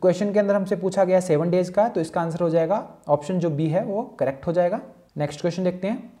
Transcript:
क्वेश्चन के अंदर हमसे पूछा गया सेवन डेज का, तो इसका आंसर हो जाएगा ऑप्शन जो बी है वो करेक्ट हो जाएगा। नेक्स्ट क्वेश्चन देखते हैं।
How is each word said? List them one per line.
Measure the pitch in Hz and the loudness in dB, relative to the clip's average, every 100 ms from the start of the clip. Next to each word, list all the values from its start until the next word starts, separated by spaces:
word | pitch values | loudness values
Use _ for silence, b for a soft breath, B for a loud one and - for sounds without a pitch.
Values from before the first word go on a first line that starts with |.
क्वेश्चन | 185 180 208 | 2 2 0
के | 208 | 2
अंदर | 202 202 | 2 2
हमसे | 190 196 | 0 -2
पूछा | 185 190 | -2 0
गया | 185 185 | 2 2
सेवन | 185 147 170 | 2 0 2
डेज | 180 180 | 0 0
का, | 185 226 | 2 2
तो | 202 | 0
इसका | 160 185 | -2 -2
आंसर | 165 160 | -2 0
हो | 175 | 2
जाएगा | 165 160 208 - - - | 2 2 0 -4 -10 0
ऑप्शन | 147 - 185 | 0 0 -2
जो | 170 | 0
बी | 147 156 | 0 0
है | 165 240 | 0 -2
वो | - 262 - | -4 -6 -4
करेक्ट | 127 - - | -4 -2 -2
हो | |
जाएगा। | 170 175 220 - - _ - | 0 2 0 -8 -20 _ -6
नेक्स्ट | 147 - | -6 -2
क्वेश्चन | 175 175 | -4 0
देखते | 185 180 190 | -2 -2 -4
हैं। | 240 - - | -4 -8 -12